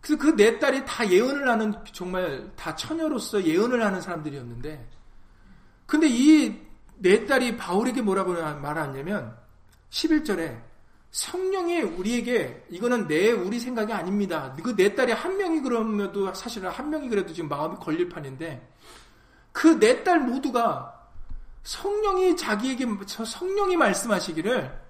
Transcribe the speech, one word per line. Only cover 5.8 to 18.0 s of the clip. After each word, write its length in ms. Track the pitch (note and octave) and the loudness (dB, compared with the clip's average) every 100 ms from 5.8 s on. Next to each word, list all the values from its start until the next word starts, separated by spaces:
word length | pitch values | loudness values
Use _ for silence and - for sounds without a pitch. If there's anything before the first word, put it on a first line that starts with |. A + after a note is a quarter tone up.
| - | -2
근데 220 | D4+ D#4 | 4 4
이 640 | A#3+ C#4 D#4 B3 - - - - - | 6 8 8 6 -4 -16 -20 -20 -2
네 240 | F3+ G#3+ | 4 4
딸이 320 | A#3 C4+ B3 G3+ | 4 2 2 -4
바울에게 460 | - F#3 B3 B3 | -2 0 0 0
뭐라고 320 | G#3+ F#3+ F#3 | 0 0 0
말하냐면, 1000 | F3 D#3+ D3 C#3+ D3+ D3 C3+ D3 G3+ A#2+ - - - - _ _ | -2 -4 -6 -6 -4 -6 -6 -6 -6 -6 -14 -20 -20 -20 _ _
십일 340 | - D#4+ D4+ | -4 2 2
절에 400 | G#3 F#3 E3 A#2 - - - _ _ | 2 -2 -2 -8 -16 -20 -20 _ _
"성령이 720 | - - F4+ F#4+ F#4+ E4+ F4 | -8 -6 -4 -2 0 0 0
우리에게", 840 | A3 F3 F#3+ A#3+ A3 A#3+ C#3 - - | -2 -2 -2 -2 0 -2 -2 -8 -16
이거는 400 | E3+ A#3+ B3 F3 | -4 0 0 0
내, 240 | D3+ G3+ | 2 4
우리 260 | A#3 F3+ A#3+ | 2 0 -4
생각이 320 | A#3+ A#3+ G#3+ | -4 -4 -4
아닙니다. 640 | G#3 E3+ G3+ G3 D#3+ C3+ C3+ | -4 -2 0 0 -2 -6 -8
그 140 | A3+ A3 | -6 4
네 180 | G3 | 2
딸이 180 | G#3 B3+ | 4 0
한 240 | A3+ F4+ F#4+ | 0 -2 -2
명이 240 | F#4 D#4+ | 0 0
그러면도, 720 | C4 A#3 A3 G#3 G3 G3+ G3 | 0 0 0 -2 -2 -2 -4
사실은 360 | F#3 A#3+ A3 F#3 | -4 -10 -8 -8
한 200 | F3 D4 | -6 -4
명이 180 | D#4 C4+ | -4 -2
그래도 240 | G#3 F3 | -2 -2
지금 160 | D#3+ D#3 | -6 -6
마음이 280 | C#3+ D#3 F3+ | -4 -4 -6
걸릴 320 | - E3 | -4 -2